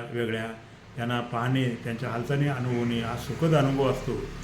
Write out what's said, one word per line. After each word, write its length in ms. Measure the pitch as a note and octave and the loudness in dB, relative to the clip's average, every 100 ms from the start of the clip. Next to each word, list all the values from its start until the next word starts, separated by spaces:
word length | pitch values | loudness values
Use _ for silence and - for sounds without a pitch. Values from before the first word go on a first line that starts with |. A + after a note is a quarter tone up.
| A#2+ | 0
वेगळ्या. 360 | A#2+ A#2 A2 A2+ A2+ - - - - | -2 -2 -2 -4 -8 -16 -20 -14 -6
त्यांना 260 | A#2+ A#2+ | -2 0
पाहणे, 480 | A#2 A#2 B2 C3 B2 A2+ | 0 -2 2 2 2 -2
त्यांच्या 260 | A#2+ A2+ A#2+ | -4 -4 -4
हालचाली 380 | A#2 A#2+ C#3+ C#3+ | -4 0 2 2
अनुभवणे 520 | C3 B2 A#2+ A#2+ A#2 | 0 0 2 2 0
हा 160 | A2+ A#2+ | -2 -4
सुखद 400 | - A#2 D#3+ D#3 | -4 0 4 6
अनुभव 360 | C3+ C3+ C3 | 6 4 2
असतो 200 | - - C3 C3+ - | 2 -2 -4 -6 -10